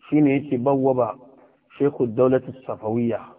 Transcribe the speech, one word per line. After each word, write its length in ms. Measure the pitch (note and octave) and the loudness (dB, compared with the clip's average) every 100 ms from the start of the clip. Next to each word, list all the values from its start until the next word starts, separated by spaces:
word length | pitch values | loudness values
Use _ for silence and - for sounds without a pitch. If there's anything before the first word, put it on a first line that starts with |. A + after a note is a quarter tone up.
| - | 0
Shi 120 | D3+ | 2
ne 120 | D3 | 4
yake 240 | C#3 C#3+ B2+ | 2 -2 -2
bawwaba 560 | B2 C#3 C3 B2+ A2+ G2 - - _ _ _ - | 0 2 2 2 0 -4 -18 -20 _ _ _ -2
Sheikhu 280 | C#3 C#3 B2 | -2 0 -4
Daulatu 460 | A2 B2+ C3 B2+ - - | 2 2 2 -2 -16 -14
Safawiyya 540 | G#2+ A2 A2+ A#2 G#2 - | -10 -6 -2 -2 -4 -10